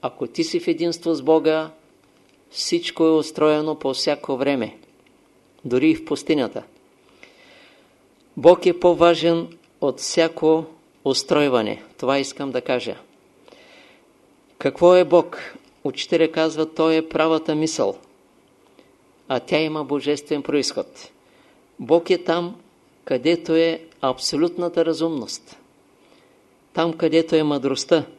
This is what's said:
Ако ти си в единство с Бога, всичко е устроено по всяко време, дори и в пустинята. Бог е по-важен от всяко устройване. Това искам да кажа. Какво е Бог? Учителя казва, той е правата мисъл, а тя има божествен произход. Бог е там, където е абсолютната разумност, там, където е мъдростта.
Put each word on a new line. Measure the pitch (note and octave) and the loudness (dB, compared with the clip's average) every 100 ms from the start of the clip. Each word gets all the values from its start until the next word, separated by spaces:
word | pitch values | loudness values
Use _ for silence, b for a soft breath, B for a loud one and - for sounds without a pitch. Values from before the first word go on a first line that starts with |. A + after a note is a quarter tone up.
Ако | - - B2 | -10 -10 -12
ти | - | -6
си | D#3+ F3 | -4 -4
в | E3+ | -4
единство | D3+ E3+ E3 E3+ | -2 -2 -4 -4
с | D#3 | -4
Бога, | C3 D#3+ D#3 D#3 D#3 - _ _ _ _ _ _ _ | 2 2 4 0 -4 -14 _ _ _ _ _ _ _
всичко | - - E3+ E3+ - | -10 -4 -4 -4 0
е | D#3+ | 2
устроено | D#3+ D3+ - D3+ D3+ D#3 D3+ | 4 0 0 2 2 -2 -4
по | C#3 | -4
всяко | C3 C#3+ C#3+ - C3+ | -2 -2 -4 -4 -2
време, | C3+ C#3 G#2+ - _ _ _ _ _ _ _ _ | -2 -2 -4 -10 _ _ _ _ _ _ _ _
дори | C3+ B2 D#3 | -4 0 2
и | |
в | D#3 | 0
пустинята. | - D3 - D3+ A2+ - - _ _ _ _ b b b b b b b b b b _ _ - | -2 -8 -2 -2 -2 -6 -16 _ _ _ _ b b b b b b b b b b _ _ 4
Бог | C#3+ F3 F#3 | 6 8 4
е | E3+ | 2
по-важен | F3+ D#3+ E3+ E3+ E3 E3+ E3+ - _ _ | 2 4 4 4 2 0 -2 -14 _ _
от | D3 C3 | -4 -4
всяко | - - E3 E3 D#3 D#3+ D#3+ - _ _ | -6 0 0 2 2 2 0 -16 _ _
устройване. | C#3 C3 - C#3+ D3 B2 G#2+ G#2 - _ | -4 -4 0 0 2 2 0 -6 -12 _
Това | B2+ C#3 | -2 -2
искам | C3+ - C#3 | -2 -8 -6
да | B2+ | -6
кажа. | - B2+ A2+ G2 - _ _ _ b b b b b b b _ _ _ _ _ | -4 -4 -4 -12 -14 _ _ _ b b b b b b b _ _ _ _ _
Какво | C#3+ - F3 | -6 4 6
е | F3+ | 6
Бог? | E3+ E3+ - - - - _ _ | 6 4 2 -6 -16 -20 _ _
Учителя | C#3+ - - E3+ D#3+ | -10 -8 -2 0 2
казва, | D#3+ D#3+ D3 D#3 | 0 -2 -2 -6
той | - D#3+ D#3+ | 0 0 2
е | D#3+ | -2
правата | D#3 D#3+ D#3+ D#3+ | 0 0 0 0
мисъл, | D3+ D#3 - G#2 G2 _ _ _ _ _ _ _ b b b _ _ _ | -2 -2 -2 -4 -4 _ _ _ _ _ _ _ b b b _ _ _
а | B2+ | -6
тя | - D#3+ | -2 -2
има | D#3 D#3 | -2 -4
божествен | C#3 C#3+ C#3 D3 - D3 | -4 -4 -2 -4 -4 -6
произход. | C#3 D3 C3+ - - - - _ b b b b b _ | -2 -2 -2 -6 -10 -12 -20 _ b b b b b _
Бог | B2+ E3 E3 | 0 0 2
е | F3 | -2
там, | - E3+ F3 A3+ _ _ _ _ | 0 -2 -2 -10 _ _ _ _
където | - C3 C3 E3+ E3 | -4 -2 0 0 0
е | E3 E3 E3 - _ | 2 2 -2 -10 _
абсолютната | C3+ B2+ - D3 E3+ E3+ F3 E3+ | -4 -2 -4 -2 -2 -2 -4 -2
разумност, | E3 D#3+ E3 D#3 G#2+ - - - _ _ _ _ b b b b b _ _ | -2 0 -2 -4 -8 -14 -18 -20 _ _ _ _ b b b b b _ _
там, | - E3+ | -4 -2
където | E3 E3 D#3+ D#3+ D#3+ | 0 0 2 2 0
е | |
мъдростта. | D3+ C#3+ C3+ C#3 - E3 C#3 | 2 0 -2 -4 0 0 0